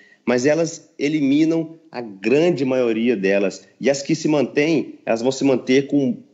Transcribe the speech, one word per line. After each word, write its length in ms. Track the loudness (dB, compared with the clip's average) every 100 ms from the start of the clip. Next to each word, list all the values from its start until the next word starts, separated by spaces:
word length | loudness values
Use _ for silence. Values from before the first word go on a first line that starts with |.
| -20 _
mas 220 | -2 0 2
elas 420 | 0 -2 -6 -20 _
eliminam 800 | -4 0 2 2 2 0 -4 -12 -16
a 80 | -12
grande 640 | -12 -6 0 2 2 0
maioria 500 | 0 0 0 0 0
delas. 540 | 0 2 2 0 -4 -18 _
E 120 | -2
as 100 | -2
que 140 | -2
se 140 | -2 0
mantêm, 680 | 0 0 0 0 0 -2 -10
elas 160 | -4 -2
vão 100 | 0
se 140 | 0
manter 440 | 0 0 2 0 2
com 380 | 0 0 -4 -10